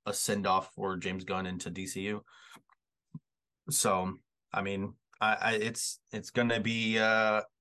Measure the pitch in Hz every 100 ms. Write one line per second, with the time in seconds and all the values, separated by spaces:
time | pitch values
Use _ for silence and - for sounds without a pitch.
0 | - 101 - 101 98 95 - - 98 92
1 | 90 92 92 92 92 90 90 87 92 95
2 | 98 104 - - - - _ _ _ _
3 | _ - _ _ _ _ - - 113 95
4 | 92 92 _ _ _ - 98 98 101 -
5 | _ - 110 107 113 110 110 117 - -
6 | _ 110 - 123 120 117 110 113 113 110
7 | 110 110 110 107 - _